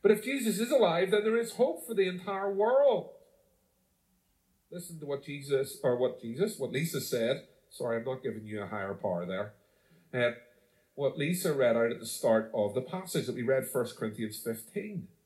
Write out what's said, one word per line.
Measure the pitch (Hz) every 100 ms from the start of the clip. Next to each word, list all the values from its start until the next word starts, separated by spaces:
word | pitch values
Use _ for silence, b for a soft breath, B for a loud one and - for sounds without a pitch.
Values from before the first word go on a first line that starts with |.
But | 202
if | 214
Jesus | - 277 220 190
is | 233
alive, | 285 196 170 185
then | 208
there | 214 233
is | 226
hope | - 262 - -
for |
the | 208 185
entire | 180 180 196 202
world. | 196 214 262 285 202 - - _ _ _ _ _ _ _ _ _ _ _ _ _ _ _
Listen | 175 170 165
to | 147
what | 143
Jesus, | 147 143 139 135 135 -
or | 135 123
what | 127 -
Jesus, | 113 123 214 -
what | 127
Lisa | 131 160 107
said. | - 123 113 135 - _ _
Sorry, | - 123 117
I'm | 123
not | 131
giving | 127 107 107
you | 104
a | 95
higher | 107 98
power | 98 104 87 87
there. | 92 110 - b b b b b
Uh, | 123 120 117 - b b b b -
what | 139 -
Lisa | 147 180 175
read | 143 123 117
out | 117
at | -
the | -
start | - 123 110 110
of | 120 104
the | 123
passage | 127 185 180 165 127
that | 120
we |
read, | 120 131 127
First | 131 117 -
Corinthians | 110 107 107 -
fifteen. | 117 113 - 208 208 196 - _